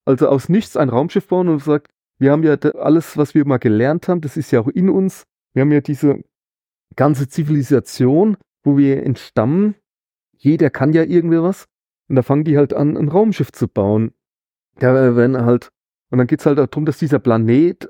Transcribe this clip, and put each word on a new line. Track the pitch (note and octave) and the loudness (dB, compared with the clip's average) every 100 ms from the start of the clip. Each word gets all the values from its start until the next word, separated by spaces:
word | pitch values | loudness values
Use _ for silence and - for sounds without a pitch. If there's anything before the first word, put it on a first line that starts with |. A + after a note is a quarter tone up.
Also | - C3 C#3+ | -2 0 2
aus | C#3 - | 0 0
nichts | F#3 - - | -2 -2 -2
ein | C#3 | -2
Raumschiff | A2+ E3 G3+ - | 0 -2 -4 -2
bauen | F#3 F3+ | -2 0
und | D#3 | -2
sagt, | D3 D3 - _ _ - | 0 -2 -4 _ _ -2
„Wir | C3+ | 0
haben | D3 | 2
ja | D#3+ C#3 | 2 0
d-, | D3+ - | -2 -4
alles, | C3+ D#3+ - D3+ | -2 -2 -2 -4
was | C#3+ | -2
wir | D#3 C#3+ | 0 0
mal | B2+ | 0
gelernt | B2 G#2+ B2+ E3 - | 0 0 0 -2 -4
haben, | F3 | -4
das | D#3 - | -6 -8
ist | - | -2
ja | - | -2
auch | A#2 | -2
in | - F#3 | 0 0
uns. | F#3+ F#3+ - - _ _ | 0 -2 -6 -16 _ _
Wir | C3 | -2
haben | C#3 | 0
ja | D3 | 0
diese | C#3+ C#3+ D3 C#3 - _ _ _ _ _ _ - | -2 -2 0 -2 -6 _ _ _ _ _ _ -2
ganze | C#3 C#3 C3+ | 0 0 -4
Zivilisation, | - D3 D3+ C3 C3 - - B2+ D3 G#3+ G3+ _ _ | -4 -2 -2 0 -2 -2 -2 0 2 2 -2 _ _
wo | - C#3+ | -2 0
wir | C#3 C#3 | 2 0
entstammen. | - A#2+ - - A2+ E3+ G#3 G3+ _ _ _ _ _ _ | -4 -6 -6 -2 0 0 -2 -4 _ _ _ _ _ _
Jeder | C#3+ E3 D#3 | -2 2 0
kann | - C3+ | 0 0
ja | D#3+ | 0
irgendwie | D#3+ F3 E3 E3 | 2 0 2 0
was.“ | E3+ F#3+ - _ _ _ - | 0 -4 -10 _ _ _ -4
Und | C3 | -2
da | |
fangen | - C#3 | 0 0
die | D#3 C#3+ | 2 2
halt | C#3+ | 2
an, | - D3 - | 0 -2 -2
ein | D3 | -2
Raumschiff | E3+ A3 G3 C3+ | 0 0 0 -6
zu | - A#2 | -6 -6
bauen. | - G2+ G#2+ A2+ - _ _ _ _ _ - | -2 0 0 -2 -8 _ _ _ _ _ -2
Da | B2+ C3 C3 A#2+ | 0 2 2 4
werden | A#2+ C3 | 2 2
halt | A#2+ B2 - _ _ _ _ | 0 0 -2 _ _ _ _
und | B2+ | -2
dann | B2 | 0
geht's | D#3 D#3+ | 0 0
halt | C#3+ | 0
auch | C3 | 0
drum, | - D3+ | -2 -4
dass | C#3 | -4
dieser | D#3+ C3+ | -2 0
Planet, | B2 A2+ A2+ B2 F3 F#3+ | 0 0 2 2 2 -2